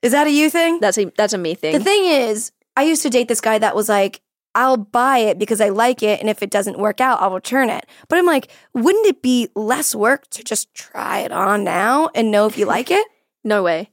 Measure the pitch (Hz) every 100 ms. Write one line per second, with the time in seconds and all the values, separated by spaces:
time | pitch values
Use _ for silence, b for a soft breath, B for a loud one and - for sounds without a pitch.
0 | 240 277 302 285 302 339 330 330 311 226
1 | 190 - 208 202 170 170 156 160 226 403
2 | 370 294 233 214 226 _ _ - 294 320
3 | 302 240 240 226 226 220 214 - 214 202
4 | 196 - _ _ _ - 254 262 202 240
5 | 254 262 220 175 208 208 214 196 240 247
6 | 214 214 214 214 202 202 196 - 208 208
7 | 262 254 196 185 - 254 247 170 - B
8 | B 339 359 294 - b b - 240 403
9 | 427 285 254 247 226 - 214 262 302 220
10 | 208 277 _ - - 214 - - - 208
11 | 208 196 226 - 190 208 196 170 208 269
12 | 320 - 226 208 214 208 208 180 254 370
13 | 440 _ _ _ 220 208 180 165 202